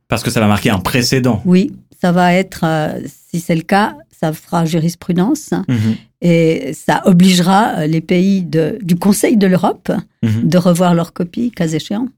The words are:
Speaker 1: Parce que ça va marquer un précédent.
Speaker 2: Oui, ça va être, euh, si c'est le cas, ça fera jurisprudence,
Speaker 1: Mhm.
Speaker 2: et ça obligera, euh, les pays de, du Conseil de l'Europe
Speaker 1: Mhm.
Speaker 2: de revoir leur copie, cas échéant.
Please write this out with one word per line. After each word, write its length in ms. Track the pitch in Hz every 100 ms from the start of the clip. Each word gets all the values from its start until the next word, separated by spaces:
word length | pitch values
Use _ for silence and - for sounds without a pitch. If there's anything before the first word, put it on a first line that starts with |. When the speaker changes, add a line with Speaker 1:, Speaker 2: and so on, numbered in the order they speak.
| _
Speaker 1:
Parce 140 | 113
que 80 | 120
ça 100 | 117
va 60 | 107
marquer 220 | 104 127
un 100 | 98
précédent. 600 | - 127 123 135 127 110 180
Speaker 2:
Oui, 260 | 180 226 - _ _
ça 100 | 180
va 220 | 175 180
être, 260 | 180 185 -
euh, 360 | 165 160 151 - - - _
si 100 | 170
c'est 140 | -
le 80 | 170
cas, 340 | - 196 214 202 -
ça 220 | _ 160
fera 320 | 156 - 175 165
jurisprudence, 840 | 170 165 - - 175 196 302 - 170 196
Speaker 1:
Mhm. 260 | 120 110 110 - _
Speaker 2:
et 520 | 175 165 160 160 -
ça 260 | 156 - 147 -
obligera, 720 | 175 190 180 175 190 226 -
euh, 80 | 156
les 160 | 160
pays 400 | 160 180 190 190
de, 360 | 170 160 151 -
du 140 | 170 175
Conseil 420 | 202 202 - 233
de 80 | 190
l'Europe 440 | 185 202 - - - - _
Speaker 1:
Mhm. 260 | 117 107 135
Speaker 2:
de 80 | 175
revoir 340 | 180 170 180
leur 200 | 170 165
copie, 360 | - 175 - 240
cas 180 | - 170
échéant. 400 | 156 - 208 254